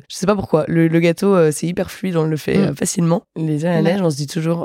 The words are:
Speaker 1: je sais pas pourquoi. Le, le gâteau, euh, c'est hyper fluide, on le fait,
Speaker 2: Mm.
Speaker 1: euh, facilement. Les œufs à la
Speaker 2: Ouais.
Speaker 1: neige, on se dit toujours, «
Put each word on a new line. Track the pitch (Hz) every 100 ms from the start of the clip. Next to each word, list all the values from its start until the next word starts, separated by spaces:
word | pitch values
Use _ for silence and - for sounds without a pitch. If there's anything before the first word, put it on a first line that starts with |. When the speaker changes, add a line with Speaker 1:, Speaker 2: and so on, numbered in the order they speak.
| -
Speaker 1:
je |
sais | - 185
pas | 208
pourquoi. | - 160 151
Le, | 165 165
le | 165
gâteau, | 170 165 196
euh, | 190 160
c'est | 147 165
hyper | 180 185
fluide, | - 185 170
on |
le | 160 156
fait, | - 156
Speaker 2:
Mm. | 190
Speaker 1:
euh, |
facilement. | 143 - - 165 170 - -
Les | 160 151
œufs | 165
à |
la | 170
Speaker 2:
Ouais. | 160
Speaker 1:
neige, | 196
on | 175
se | 139
dit | 143
toujours, « | 170 160 170